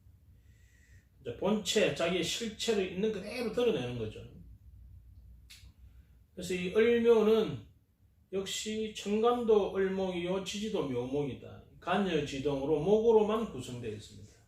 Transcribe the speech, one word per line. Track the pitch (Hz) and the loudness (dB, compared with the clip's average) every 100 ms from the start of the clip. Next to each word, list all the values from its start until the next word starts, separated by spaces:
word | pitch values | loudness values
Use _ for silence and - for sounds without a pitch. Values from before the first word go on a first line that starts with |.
| - - _ - _ _ _ _ _ - _ _ | -20 -20 _ -20 _ _ _ _ _ -20 _ _
이제 | - - | -12 -4
본체, | 180 214 - - 139 - | 0 0 0 2 2 2
자기의 | 175 180 | 0 0
실체를 | - - 233 - - 208 185 | -2 -4 -6 -4 -2 0 0
있는 | 175 214 | -2 -2
그대로 | 190 202 247 233 | -2 -6 -6 -4
드러내는 | 240 240 151 123 123 | 0 0 0 -2 -6
거죠. | 107 - - - - - - - - - - - - - - - - - - - - - _ | -8 -10 -16 -18 -20 -20 -20 -20 -20 -20 -20 -20 -20 -20 -20 -20 -20 -20 -20 -20 -20 -20 _
그래서 | - 180 | -12 -6
이 | 180 180 196 | -4 -2 2
을묘는 | 233 240 233 226 208 220 170 131 - _ _ _ _ _ _ | 4 4 6 6 6 4 2 -4 -12 _ _ _ _ _ _
역시 | 190 190 - 214 220 220 214 | -8 -6 -8 -6 -6 -6 -6
천간도 | 202 214 233 247 226 214 185 190 | -2 2 4 4 4 4 4 2
을목이요, | 190 190 185 175 175 190 | 0 0 -2 -2 -2 -2
지지도 | 185 208 214 190 139 | -4 -6 -4 -2 -2
묘목이다. | 123 127 139 135 110 - 104 - - | -4 -2 -2 -2 -6 -12 -18 -20 -10
간여지동으로 | - 190 196 156 143 139 143 - 175 151 | -2 0 2 0 -2 -4 -2 -2 0 0
목으로만 | 170 214 226 214 202 220 220 | 4 4 6 6 4 0 -4
구성되어 | 131 - 120 117 | -8 -10 -10 -8
있습니다. | 104 - 101 101 - | -10 -12 -20 -20 -20